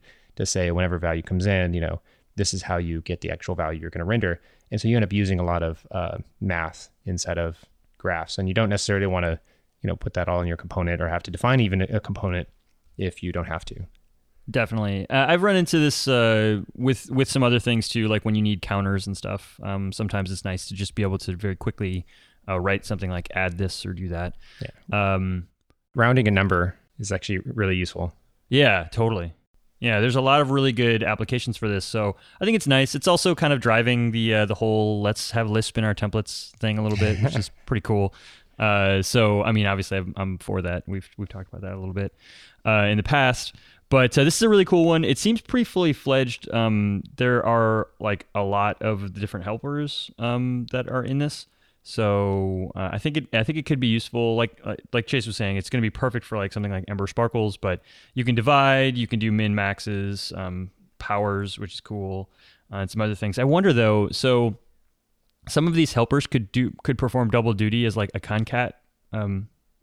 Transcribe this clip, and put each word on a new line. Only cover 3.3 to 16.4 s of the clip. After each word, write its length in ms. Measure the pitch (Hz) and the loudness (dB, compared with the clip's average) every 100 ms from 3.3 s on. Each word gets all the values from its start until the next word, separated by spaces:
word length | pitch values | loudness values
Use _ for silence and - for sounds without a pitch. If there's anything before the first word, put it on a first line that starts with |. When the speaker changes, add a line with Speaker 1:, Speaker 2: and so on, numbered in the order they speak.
Speaker 1:
actual 240 | 80 - | -8 -6
value 260 | 87 80 80 | -4 -4 -6
you're 100 | 80 | -8
gonna 140 | 85 | -6
render. 360 | 85 117 95 85 - _ _ | -2 0 0 -2 -8 _ _
And 100 | 117 | -4
so 80 | 117 | 2
you 80 | 120 | 2
end 80 | |
up 80 | 101 | 2
using 260 | 101 98 92 | 2 2 2
a 60 | |
lot 180 | 87 85 | 0 0
of, 240 | 82 82 - | -2 -6 -8
uh, 260 | 95 85 82 - _ | -6 -6 -8 -12 _
math 480 | 98 85 80 - - _ - | -4 -2 -4 -8 -20 _ -8
inside 320 | 90 - 85 | -6 -4 -4
of 260 | 85 82 - _ _ _ | -4 -6 -16 _ _ _
graphs, 400 | 98 85 82 - | -4 -4 -6 -4
and 100 | 92 | -2
you 60 | |
don't 140 | 92 110 | 0 2
necessarily 380 | 101 - 101 98 | 0 0 0 0
wanna, 320 | 92 87 82 - _ _ _ | 0 0 -2 -8 _ _ _
you 60 | 95 | -6
know, 60 | |
put 200 | 87 - | -4 -4
that 140 | - 87 | -4 -2
all 120 | 90 | -2
in 80 | 87 | -2
your 80 | 85 | -4
component 440 | 85 98 87 85 | -6 -4 -2 -2
or 80 | 85 | -2
have 140 | 85 | -4
to 80 | - | -6
define 300 | 85 120 131 | -2 2 2
even 220 | 107 95 | 2 2
a, 20 | 92 107 | 0 -2
a 40 | |
component 480 | - 101 98 90 - _ _ _ _ - | -4 -6 -4 -4 -6 _ _ _ _ -6
if 260 | 92 - | -6 -6
you 80 | 90 | -6
don't 140 | 87 | -6
have 200 | 82 80 - | -6 -6 -8
to. 200 | - 90 - _ _ _ _ - | -12 -14 -16 _ _ _ _ -6
Speaker 2:
Definitely. 580 | 127 110 113 104 98 - | -2 0 0 -2 -2 -2
Uh, 180 | 135 135 | 0 2
I've 140 | 175 | 4
run 140 | 202 190 | 4 2
into 220 | 170 165 | 2 2
this, 300 | 151 - 135 | 2 0 2
uh, 540 | 123 113 110 | 4 4 4